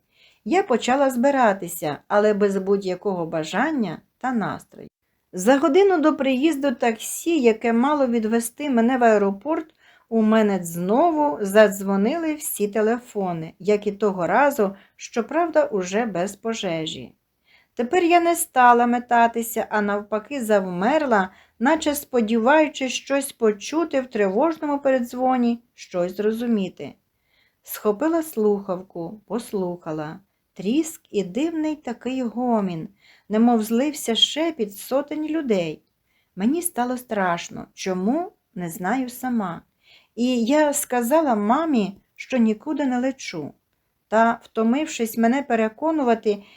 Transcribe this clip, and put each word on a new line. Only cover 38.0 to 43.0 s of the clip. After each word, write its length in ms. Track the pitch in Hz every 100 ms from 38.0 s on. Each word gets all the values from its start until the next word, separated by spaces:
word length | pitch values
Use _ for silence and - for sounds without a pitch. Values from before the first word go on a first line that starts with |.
| 190 294 370 - _
Не 160 | - 175
знаю 400 | 160 180 254 247
сама. 520 | 233 254 240 190 170 - _ _ _ _
І 300 | - 247 247
я 280 | 226 302 302
сказала 640 | 277 - 247 233 311 302
мамі, 640 | 220 208 262 330 254 190 - _
що 220 | - - 262
нікуди 500 | 220 214 - 302 285
не 120 |
лечу. 540 | 247